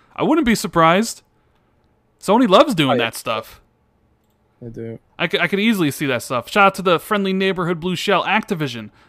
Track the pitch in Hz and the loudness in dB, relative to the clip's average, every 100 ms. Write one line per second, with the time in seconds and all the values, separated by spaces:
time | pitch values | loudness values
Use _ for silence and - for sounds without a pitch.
0 | _ - 170 320 240 208 185 170 160 185 | _ -4 0 2 2 0 0 2 4 2
1 | 226 - _ _ _ _ _ _ _ _ | 0 -8 _ _ _ _ _ _ _ _
2 | _ _ - 220 240 196 311 180 139 127 | _ _ 0 2 6 6 6 2 2 2
3 | 117 - 123 110 - - _ _ _ _ | -2 -4 -6 -8 -8 -18 _ _ _ _
4 | _ _ _ _ _ _ 120 117 113 113 | _ _ _ _ _ _ -16 -14 -12 -14
5 | _ - 170 180 170 196 220 202 151 - | _ -10 -6 -2 -2 0 0 0 -2 -2
6 | 147 123 - 127 - 214 196 196 185 165 | -4 -4 -4 -6 -2 4 4 2 0 0
7 | - 208 196 190 190 185 170 175 180 175 | 0 -2 -2 0 -2 -2 -4 -4 -4 -4
8 | - 180 165 208 - 175 143 117 104 - | 0 0 0 -2 -2 -4 -4 -6 -14 -18